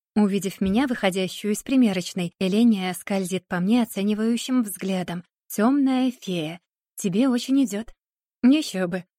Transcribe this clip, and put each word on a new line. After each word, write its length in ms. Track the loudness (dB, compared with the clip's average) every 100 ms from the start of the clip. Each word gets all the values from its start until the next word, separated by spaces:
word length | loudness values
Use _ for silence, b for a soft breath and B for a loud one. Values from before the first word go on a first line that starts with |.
| _ 2
Увидев 440 | 2 2 -2 -2
меня, 260 | 0 2 0
выходящую 640 | 0 -2 0 -4 -4 -4
из 80 | -4
примерочной, 720 | 0 2 4 2 -4 -6 -6 -2
Эления 540 | 0 4 4 4 -2
скользит 540 | -8 -4 -4 -2 -6 -4
по 140 | -2
мне 220 | 2 2
оценивающим 800 | 0 -2 -2 0 0 -2 0 -2
взглядом. 600 | -2 -4 -4 -4 -4 -10 -12 _ _
«Темная 640 | 0 2 2 2 2 0
фея. 500 | -2 -6 -6 -6 -10 _ _ _ -8
Тебе 340 | -2 0 2
очень 340 | 0 0 0
идет». 300 | 0 -2 -10 -18 _ _ _ _
«Еще 440 | 4 4 2 -4 -4
бы. 180 | -4 -10